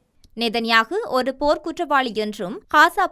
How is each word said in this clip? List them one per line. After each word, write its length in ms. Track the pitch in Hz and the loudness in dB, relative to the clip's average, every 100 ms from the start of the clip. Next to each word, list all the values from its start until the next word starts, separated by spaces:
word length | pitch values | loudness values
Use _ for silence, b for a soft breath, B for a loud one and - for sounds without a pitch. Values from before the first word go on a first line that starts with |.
| _ _ _ 226 | _ _ _ -6
நெதன்யாகு 600 | 233 233 226 226 226 381 480 | -4 -2 2 2 2 -2 -2
ஒரு 300 | 254 247 269 | -2 -2 -2
போர்க்குற்றவாளி 760 | 294 330 330 311 285 277 262 208 | 0 0 -4 -6 -2 0 0 -4
என்றும் 480 | 214 208 185 349 - | -6 -6 -8 -10 0
காசா 320 | 311 330 392 349 | 4 4 4 0